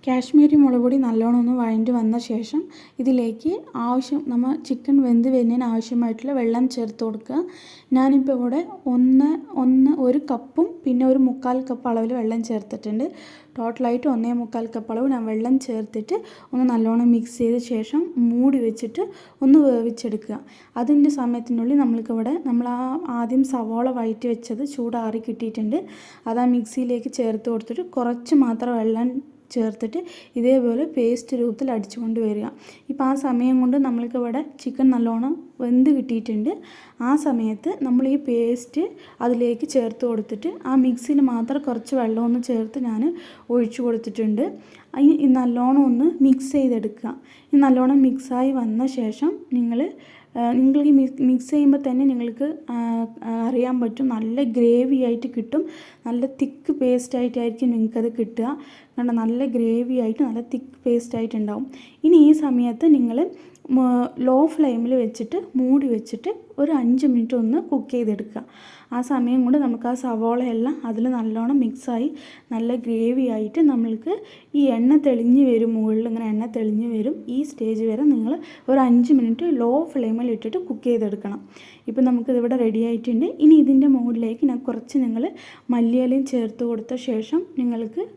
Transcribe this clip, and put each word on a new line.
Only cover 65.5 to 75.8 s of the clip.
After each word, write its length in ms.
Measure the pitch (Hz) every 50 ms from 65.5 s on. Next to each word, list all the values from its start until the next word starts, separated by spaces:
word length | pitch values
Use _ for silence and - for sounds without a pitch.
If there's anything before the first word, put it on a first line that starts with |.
| -
മൂടി 300 | 262 254 254 269 285 277 262
വെച്ചിട്ട് 380 | 233 214 220 - - 226 - 359 453 - - - - -
ഒരു 120 | 285 294 320 269
അഞ്ച് 260 | 240 233 247 262 285 277
മിനിറ്റ് 240 | 247 240 226 233 254 247
ഒന്ന് 160 | 226 220 254 330 339 -
കുക്ക് 220 | 294 262 - - -
ചെയ്തെടുക്കുക. 480 | 247 233 220 208 202 214 - - 220 - - _ - - - - - - _ 240
ആ 40 | 240 247 247
സമയം 300 | 285 254 240 240 254 262 247
കൊണ്ട് 140 | 240 262 294 277
നമുക്ക് 220 | 247 233 226 233 240
ആ 40 | 254 254 262
സവാളയെല്ലാം 720 | 254 226 214 226 233 233 247 247 247 226 226 226 262 311 - - 233
അതിൽ 140 | 220 220 233 254 254
നല്ലോണം 420 | 240 220 220 214 226 226 240 285 277 247
മിക്സായി 440 | 226 - - - - 240 226 254 311 - - - - - - _ _ 240
നല്ല 220 | 226 233 233 247 240 240
ഗ്രേവി 400 | 233 233 220 226 233 254 262 262 240 220
ആയിട്ട് 240 | 214 214 214 - 330 330 294
നമ്മൾക്ക് 420 | 269 233 226 226 226 220 - 320 392 440 - - - - _ _ - 285
ഈ 20 | 285 269 233
എണ്ണ 160 | 226 233 254 302 302 285
തെളിഞ്ഞ് 380 | 285 247 226 233 240 247 277 277 254
വരും, 220 | 233 226 233 233 226
മുകളിൽ 300 | 220